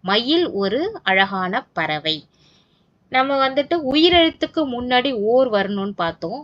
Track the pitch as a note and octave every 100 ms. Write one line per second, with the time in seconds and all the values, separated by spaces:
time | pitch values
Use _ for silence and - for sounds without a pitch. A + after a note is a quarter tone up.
0 | F3+ G#3 A#3+ E4 E4+ G3 G3 A#3 F#4 -
1 | - F#3+ F#3+ F#3+ F3+ A3 - - D#3 D3+
2 | D#3 D#3 - _ _ _ _ _ _ _
3 | _ C4 C4+ C#4 C4+ C4 C#4+ E4+ C#4 C#4+
4 | E4+ F4 E4 - D#4 - C#4+ A#3+ B3 B3+
5 | C4 A#3+ G#3 B3 B3+ G#3 G3 G3+ G3+ G3+
6 | E3+ D#3+ E3 B3+